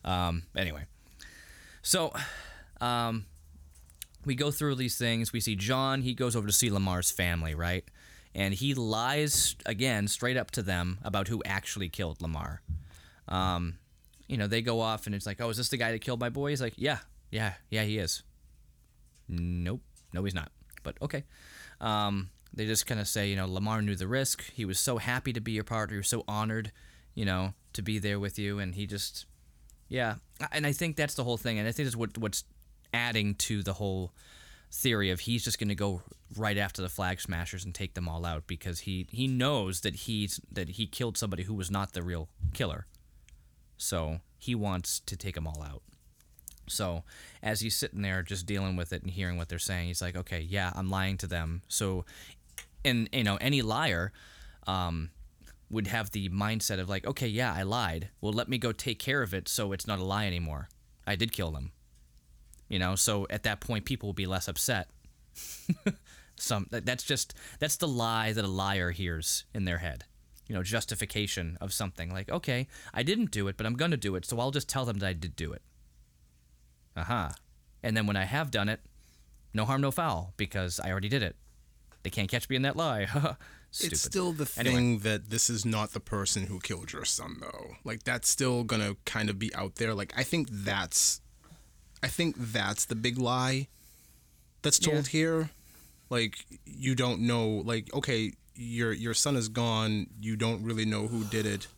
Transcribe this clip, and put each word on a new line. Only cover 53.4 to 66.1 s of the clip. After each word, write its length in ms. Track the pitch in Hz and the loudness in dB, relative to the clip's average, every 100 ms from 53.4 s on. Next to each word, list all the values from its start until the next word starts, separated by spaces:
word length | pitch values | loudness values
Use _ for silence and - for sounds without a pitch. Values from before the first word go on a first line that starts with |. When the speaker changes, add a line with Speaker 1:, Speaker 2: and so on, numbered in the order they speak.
| 135 143 | 2 2
Speaker 1:
liar, 520 | 110 113 156 85 95 - - - - - - | 2 2 2 2 -2 -6 -20 -20 -20 -10 -2
um, 440 | 92 87 82 82 - - - - - - | 0 0 -2 -4 -10 -20 -20 -20 -20 -4
would 180 | 110 98 | -2 0
have 220 | 113 101 | 0 0
the 180 | 104 95 | -2 0
mindset 480 | 95 104 110 - 95 | 0 2 2 0 0
of 100 | 92 | 0
like, 180 | 95 101 | -2 -2
"Okay, 220 | 135 120 | -2 0
yeah, 240 | 107 123 | 0 0
I 100 | 85 | 0
lied. 460 | 95 120 101 82 95 - | 0 2 0 -2 -6 -4
Well, 100 | 104 | -2
let 160 | 107 117 | 0 0
me 80 | 127 | 0
go 160 | 117 | 0
take 260 | 110 - 107 | 0 -2 -2
care 220 | - 139 | 0 0
of 120 | 107 | 0
it 140 | 95 - | -2 -2
so 240 | - 104 | -2 0
it's 140 | 98 - | -2 -2
not 120 | 101 | -2
a 60 | |
lie 220 | 92 101 104 | 0 0 0
anymore. 440 | 87 82 73 - - - - - | 0 -2 -4 -8 -14 -20 -10 -2
I 80 | 98 | 0
did 140 | 113 | 0
kill 200 | - 85 | 0 -2
them." 220 | 76 67 - - - - - _ - - - - | -2 -6 -10 -20 -20 -20 -20 _ -20 -20 -20 -2
You 80 | 95 | 2
know, 160 | 90 95 | 2 4
so 300 | - 104 98 | 4 2 0
at 140 | 104 | -2
that 180 | 110 104 | -2 -2
point, 240 | - 110 | -2 -2
people 240 | - 131 104 | 0 -2 -2
will 60 | |
be 120 | 95 92 | -2 0
less 220 | 92 - | 0 -2
upset. 400 | 90 - 110 - | -2 2 0 -2
<laughs> 1400 | - - - - - - - - 170 208 - - | -12 -20 -20 -20 -16 -14 -8 -2 0 0 -2 -14